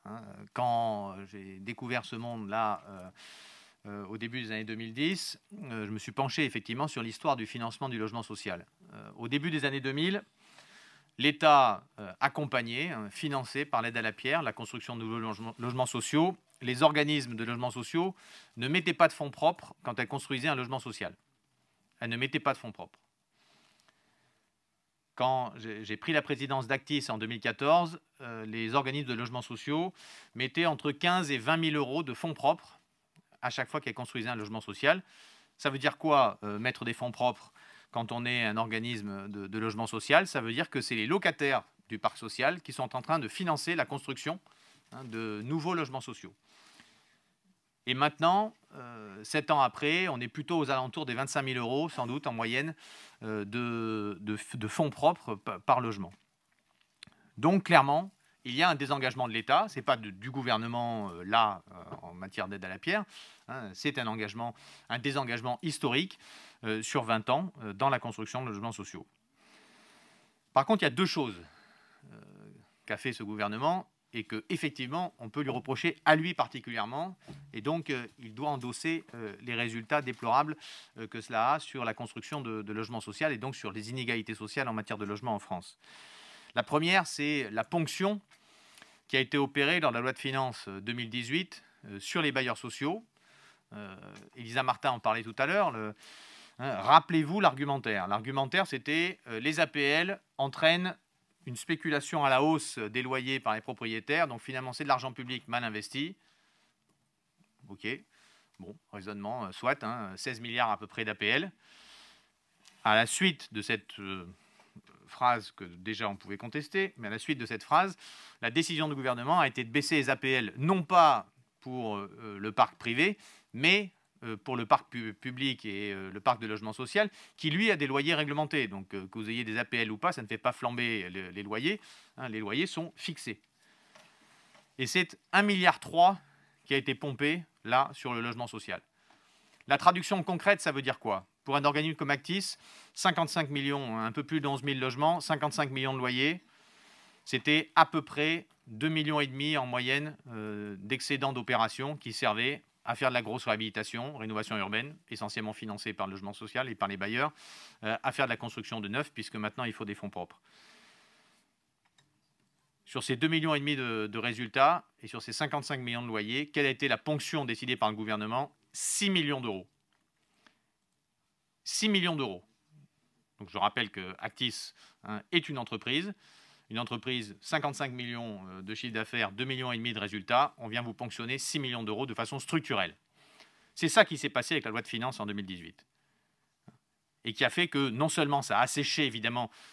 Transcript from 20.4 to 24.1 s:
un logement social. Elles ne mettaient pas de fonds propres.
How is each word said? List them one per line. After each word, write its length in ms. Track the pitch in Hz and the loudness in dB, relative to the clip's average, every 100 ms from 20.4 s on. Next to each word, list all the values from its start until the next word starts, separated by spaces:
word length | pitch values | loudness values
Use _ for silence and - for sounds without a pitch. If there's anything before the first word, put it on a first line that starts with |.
| 151 | 0
un 60 | 135 | -2
logement 240 | 123 131 | -2 -6
social. 360 | 123 - 92 92 _ _ _ _ _ _ _ - | -6 -8 -8 -10 _ _ _ _ _ _ _ -8
Elles 80 | 117 | -4
ne 80 | 117 | -2
mettaient 240 | 131 151 | 0 0
pas 100 | - | 0
de 60 | - | 0
fonds 160 | 113 | -4
propres. 260 | 101 85 - _ _ _ _ _ _ _ _ _ _ _ | -12 -16 -16 _ _ _ _ _ _ _ _ _ _ _